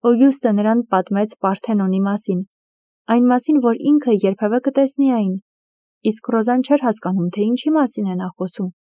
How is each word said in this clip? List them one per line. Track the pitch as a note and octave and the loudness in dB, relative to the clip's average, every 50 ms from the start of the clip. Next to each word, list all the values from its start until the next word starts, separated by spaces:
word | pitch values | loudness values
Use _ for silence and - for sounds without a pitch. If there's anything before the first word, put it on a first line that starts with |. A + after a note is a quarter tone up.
| - | 2
Օգյուստը | B3 A#3+ A3+ C4 C#4 C4 - - A#3 | 2 2 4 4 2 2 2 0 0
նրան | G#3 G3+ G#3 G#3+ A3+ A#3+ A#3 | 0 2 2 2 0 0 -2
պատմեց | _ - F#3 F#3+ - G3 G3 G#3+ G#3+ - | _ -2 -2 -2 0 -2 -2 -2 -4 -6
Պարթենոնի | _ - F#3+ G3 - - - A3 G#3 F#3+ F#3 F#3 F#3+ | _ -2 -2 -2 -2 -4 -2 -2 0 0 0 0 0
մասին, | G3 G3+ G3+ G#3 - - F#3+ F3+ F#3+ _ _ _ _ _ _ _ _ _ _ _ _ | 0 -2 -2 -4 -4 -4 -4 -4 -4 _ _ _ _ _ _ _ _ _ _ _ _
այն | - A3+ A#3+ B3 | -2 0 2 4
մասին, | B3 B3 B3 B3 - D#4 C#4+ | 4 2 0 0 0 0 2
որ | A#3+ A#3+ A3+ - | 2 0 -2 0
ինքը | - C4+ D4 D4+ D4 B3+ A3 | 0 2 2 2 2 2 0
երբևէ | G3 - F#3+ G3 _ A3 G#3 A3 B3+ | 2 2 0 -2 _ -2 -2 -2 0
կտեսնի | - C#4 C#4 C#4 C#4 C4+ - - C#4 C4+ | -2 -2 0 0 0 0 0 0 0 0
այն, | B3 A3+ G#3 F#3+ F#3 G3 _ _ _ _ _ _ _ _ _ _ _ _ _ | 2 0 0 -2 -4 -6 _ _ _ _ _ _ _ _ _ _ _ _ _
իսկ | A3 G#3+ A3 _ - | -2 -2 -2 _ -2
Ռոզան | A3+ A3+ A3 A#3 B3 B3+ B3+ | -2 0 0 0 0 0 2
չէր | - C#4+ C#4+ | 0 0 0
հասկանում, | C4+ B3 G#3+ A3 - F3+ F#3 G3 E3+ F3 | 2 -2 -4 -4 -6 -4 -4 -2 -2 -4
թե | - G#3 G#3 | -2 -2 -2
ինչի | A3 A#3+ B3+ - D4+ | -2 -2 -2 -2 -2
մասին | D#4 D#4 C#4 A#3 - - G#3 | 0 0 0 0 -2 -6 -6
է | F#3+ F#3 | -4 -4
նա | F3+ F#3 F3+ | -6 -6 -8
խոսում։ | - _ F#3 F#3 - - G3 F#3 - _ | -8 _ -10 -10 -6 -8 -8 -8 -8 _